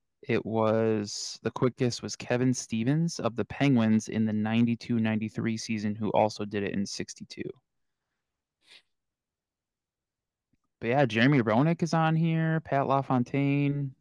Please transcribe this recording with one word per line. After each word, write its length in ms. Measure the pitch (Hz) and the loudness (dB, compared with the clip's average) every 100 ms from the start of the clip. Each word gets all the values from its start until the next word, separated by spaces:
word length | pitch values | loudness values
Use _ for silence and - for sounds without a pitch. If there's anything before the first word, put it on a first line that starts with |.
| _ _ - | _ _ -2
it 160 | 113 | -2
was, 920 | - 110 110 110 113 110 104 - - - | 0 0 2 2 2 0 -2 -8 -10 -8
the 80 | 113 | -8
quickest 520 | - 127 - 123 - | -2 -2 0 -2 -2
was 140 | 104 - | -8 -10
Kevin 360 | - 120 131 | -4 0 0
Stevens 680 | 123 - 113 113 151 170 - | 0 -2 -2 0 2 0 -2
of 160 | - 113 | -4 -2
the 80 | |
Penguins 640 | 107 - 143 123 110 110 - | -6 0 2 4 4 2 2
in 160 | 110 | -2
the 80 | 110 | -2
ninety-two 680 | 107 107 113 117 117 - 117 | -2 0 2 2 0 -2 -2
ninety-three 580 | 110 110 110 - 113 110 | 0 -2 -4 -4 -4 -4
season, 380 | - 110 104 | -4 -4 -4
who 160 | 104 107 | -4 0
also 340 | - 107 - | 2 2 0
did 200 | 104 104 | -6 -4
it 80 | 98 | -2
in 100 | - 101 | -2 -4
sixty-two. 640 | - - - - - - - _ _ _ _ _ _ _ _ _ _ _ - _ _ _ _ _ _ _ _ _ _ _ _ _ _ _ _ _ _ _ - | -6 -10 -12 -14 -10 -10 -12 _ _ _ _ _ _ _ _ _ _ _ -20 _ _ _ _ _ _ _ _ _ _ _ _ _ _ _ _ _ _ _ -8
But 80 | 117 | -2
yeah, 140 | 131 135 | 2 2
Jeremy 340 | 110 127 147 | 4 4 4
Roenick 420 | 113 110 156 170 | 4 4 2 2
is 120 | 170 | 0
on 200 | 165 160 | 0 2
here, 460 | 160 165 160 160 160 | 2 2 0 0 -2
Pat 260 | - 139 135 | 0 0 2
LaFontaine, 1080 | 135 131 127 123 139 139 143 143 143 139 - | 0 2 0 0 0 0 2 0 -2 -6 -10